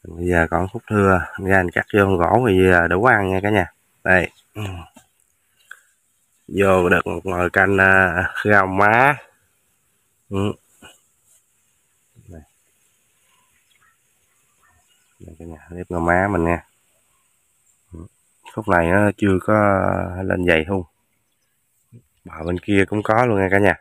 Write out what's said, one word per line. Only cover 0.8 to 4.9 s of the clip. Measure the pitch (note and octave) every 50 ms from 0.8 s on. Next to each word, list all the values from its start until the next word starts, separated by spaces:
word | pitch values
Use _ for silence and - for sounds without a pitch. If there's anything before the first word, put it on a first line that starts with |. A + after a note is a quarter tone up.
| _
thưa, | - G#2+ G#2 G2 G2 F#2+ F2+ D#2+ - -
ra | - F#2+ F#2+ G2
anh | F#2+ F2+ F2
cắt | - - - _ -
vô | G#2 G2
con | G2 G2
gỗ | E2+ E2+ E2 F#2+ A#2 B2+ A2+
thì | F#2+ F#2 F#2 F#2
giờ | F2+ F2 E2+
đủ | E2+ F2 F#2 A2
ăn | B2+ A#2+ G#2+ G2 F#2+
nha | F#2+ F#2+ G2
cả | G#2
nhà. | G#2+ G2+ F2 - _ _ _ _ _ _ _
Đây. | - F#2 F2+ E2 - _ _ _ _ _ G#2 G#2 G2 F#2 F2 D#2+ _